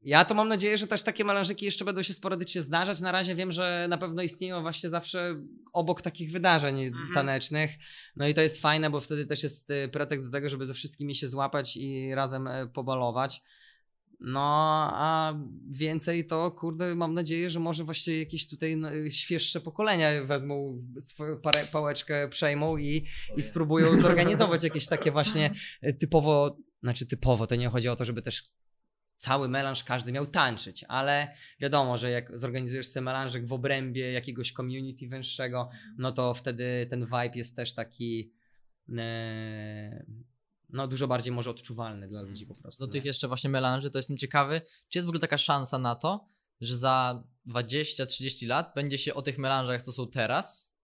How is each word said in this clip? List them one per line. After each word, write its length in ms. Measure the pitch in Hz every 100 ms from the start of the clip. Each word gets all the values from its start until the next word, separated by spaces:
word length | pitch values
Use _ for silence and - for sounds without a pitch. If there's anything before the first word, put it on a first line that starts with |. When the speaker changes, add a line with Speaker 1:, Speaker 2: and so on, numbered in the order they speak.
Speaker 1:
Ja 220 | 127 147 185
to 80 | 214
mam 120 | 220
nadzieję, 300 | 214 208 214
że 100 | 202
też 160 | 202
takie 200 | - 214 208
melanżyki 400 | 202 180 202 202
jeszcze 200 | - 196
będą 180 | 190
się 100 | 190
sporadycznie 480 | 190 190 185 175 180
zdarzać. 380 | 139 165 185 185
Na 120 | 185
razie 240 | 185 185 175
wiem, 160 | 185
że 340 | 165 180 175 175
na 80 | 170
pewno 240 | 175 165
istnieją 400 | 175 170 185 180
właśnie 280 | 160 160 175
zawsze 520 | 170 165 185 175 156 - - -
obok 280 | 175 165 180
takich 300 | 175 - 160
wydarzeń 500 | 175 185 165 143 139
Speaker 2:
Mhm. 300 | 131 120 -
Speaker 1:
tanecznych. 580 | 156 139 135 - 151 151 - - - - -
No 120 | 143
i 60 |
to 80 | 151
jest 200 | 156 156
fajne, 280 | 151 156 156
bo 100 | 147
wtedy 260 | 139 151 147
też 180 | 143
jest, 260 | 151 - -
y, 200 | 143 135
pretekst 340 | 147 143 143 127
do 60 |
tego, 180 | 139 143
żeby 160 | 135 131
ze 80 |
wszystkimi 420 | 131 143 - 143 135
się 120 | 135
złapać 500 | 135 135 147 127 -
i 380 | 135 135 131 135
razem, 320 | 135 131 131
e, 200 | 127 127
pobalować. 720 | 131 127 131 120 117 135 - _ _ - _ _ _ _ -
No, 220 | 110 135 143 151 156 156 151
a 400 | - 156 160 160 151 139 - -
więcej 580 | 135 156 156 160 170 160
to, 240 | 160 170
kurde, 440 | 170 165 160 180 175
mam 180 | 170
nadzieję, 360 | 165 160 165 175
że 100 | 165
może 240 | 165 160
właśnie 360 | 160 156 - 160
jakieś 280 | 156 165 -
tutaj, 300 | 147 160 156
no, 160 | 156
y, 180 | 151 151
świeższe 500 | 151 - 165 - 165
pokolenia 640 | - 156 214 185 156 147
wezmą 600 | 135 139 139 143 139 123 123 123
swoją 380 | 139 - 151 151
parę, 260 | 151 147 147
pałeczkę, 560 | 151 147 143 - 147 143
przejmą 480 | - 156 143 156 156
i, 280 | 143 151 151 - -
Speaker 3:
O 40 |
Speaker 1:
i 40 | -
Speaker 3:
nie. 60 |
Speaker 1:
spróbują 540 | - 170 156 160 160 165
zorganizować 640 | 175 175 170 - 214 170
jakieś 240 | 165 151 -
takie 240 | 156 160
Speaker 2:
<laughs> 40 | 151
Speaker 1:
właśnie, 320 | 143 156 147 - - -
y, 100 | -
typowo, 640 | 139 151 165 147 147 143 143 - _
znaczy 220 | 123 120 123
typowo, 420 | 120 131 120 113
to 80 | 120
nie 140 | 123
chodzi 200 | 123 120
o 60 | 117
to, 100 | 123
żeby 160 | 117
też 220 | 120 - - _ _ _ _ _ _ _
cały 300 | - 139 131
melanż 340 | 135 139 131
każdy 280 | - 123 120
miał 140 | 131 147
tańczyć, 600 | 165 135 107 - - -
ale 480 | 127 139 143 147 - - _
wiadomo, 380 | 139 143 131 123
że 140 | 123
jak 260 | 120 123 120
zorganizujesz 480 | 127 127 123 131 131
sobie 160 | 131
melanżyk 440 | 127 131 135 123 117
w 60 |
obrębie 580 | 131 139 135 131 123 127
jakiegoś 400 | 127 120 120 120
community 560 | - 127 131 135 131 123
węższego, 540 | 131 127 - 127 123
Speaker 2:
Mhm. 340 | 120 - - -
Speaker 1:
no 140 | 127
to 220 | 127 127
wtedy 540 | 123 - 120 123 123 120
ten 160 | 123 120
vibe 260 | 123 120 123
jest 200 | 113 -
też 180 | 117 -
taki, 580 | 113 - 117 113 110 _ _ _ _ _ - 117
e, 1080 | 113 113 113 110 110 107 107 107 107 110 - 110 123 _ _ _ _
no 180 | 127 135
dużo 200 | 131 135
bardziej 260 | 123 120
może 160 | 120 120
odczuwalny 580 | 117 - 117 113 104 98
dla 140 | 104
ludzi 240 | 101 101 110
po 100 | 104
prostu, 240 | - - 131
Speaker 3:
Do 60 |
tych 120 | 143
Speaker 1:
nie? 40 | 139
Speaker 3:
jeszcze 200 | 135 135
właśnie 220 | 123 135
melanży, 420 | 135 131 131 139
to 80 | 135
jestem 180 | 131 139
ciekawy, 440 | 135 147 139 160 160 - _
czy 100 | 180
jest 60 | 175
w 40 |
ogóle 100 | 165
taka 180 | - 147
szansa 400 | - 143 131 131
na 180 | 127 117
to, 320 | 160 208 _ _ _ _
że 140 | 117 123
za 480 | 131 131 127 120 - _ 123
dwadzieścia, 600 | 120 113 139 147 - 131
trzydzieści 400 | - 131 - 117
lat 240 | 135 165 -
będzie 220 | 143 135
się 160 | 147
o 80 | 139
tych 160 | 135 123
melanżach, 440 | 135 135 127 123
co 100 | 127
są 160 | 123 123
teraz 680 | 135 110 139 190 - - _